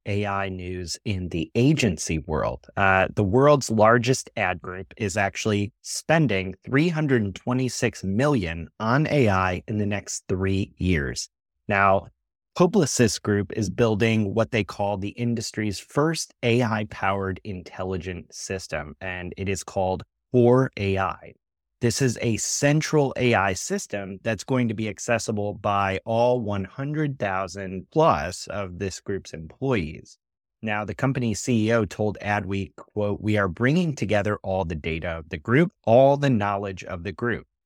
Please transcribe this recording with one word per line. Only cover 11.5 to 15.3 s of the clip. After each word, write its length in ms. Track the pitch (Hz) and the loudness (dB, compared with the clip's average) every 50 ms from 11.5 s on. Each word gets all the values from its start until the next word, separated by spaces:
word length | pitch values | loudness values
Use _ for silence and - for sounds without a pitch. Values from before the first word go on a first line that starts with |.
| _ _ _ | _ _ _
Now, 400 | - 101 98 98 98 95 98 - - - _ _ _ _ _ _ _ - | -2 2 4 4 4 4 2 0 -6 -16 _ _ _ _ _ _ _ 2
Publicis 640 | - 180 175 170 202 156 - - - 123 104 - - | 2 4 4 4 4 2 2 4 4 4 4 2 0
Group 320 | - - 104 101 101 - - | -2 0 0 0 -2 -4 -4
is 120 | - 107 92 | -4 -4 -2
building 640 | 117 117 120 113 110 101 117 113 113 110 107 98 95 | 0 0 2 2 2 2 2 2 2 2 0 0 0
what 180 | 113 110 - | 0 0 0
they 100 | - 110 | 0 -2
call 340 | 98 - - - 101 101 104 | -2 -2 -4 -4 -4 -4 -4
the 120 | 98 95 101 | -4 -6 -8
industry's 720 | - - 120 120 | -6 -4 -4 -2